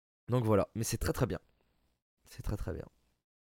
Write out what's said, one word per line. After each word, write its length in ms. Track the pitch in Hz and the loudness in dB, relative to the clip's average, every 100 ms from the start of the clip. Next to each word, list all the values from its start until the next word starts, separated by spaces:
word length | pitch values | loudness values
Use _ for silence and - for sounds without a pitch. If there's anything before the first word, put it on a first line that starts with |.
| _ _ - | _ _ -2
donc 160 | 123 | 0
voilà, 240 | 110 101 - | 4 4 4
mais 100 | 104 | -2
c'est 140 | 113 - | -4 -2
très, 140 | - | -2
très 140 | - 123 | 0 0
bien. 120 | 90 _ _ _ _ _ _ _ _ - | -2 _ _ _ _ _ _ _ _ -20
C'est 160 | - | -12
très, 140 | - 107 | -6 -4
très 160 | - | -4
bien. 140 | 80 - _ _ _ _ _ | -8 -10 _ _ _ _ _